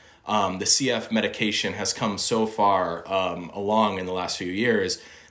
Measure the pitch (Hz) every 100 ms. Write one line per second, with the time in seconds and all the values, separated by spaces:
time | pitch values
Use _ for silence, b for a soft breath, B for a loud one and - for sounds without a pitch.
0 | B B - 107 98 95 104 - 131 117
1 | 107 113 104 - 107 104 101 82 98 -
2 | 117 98 - 113 110 - 101 95 87 85
3 | 92 95 92 87 87 101 101 107 107 95
4 | 92 90 90 - 90 92 120 107 92 -
5 | B B B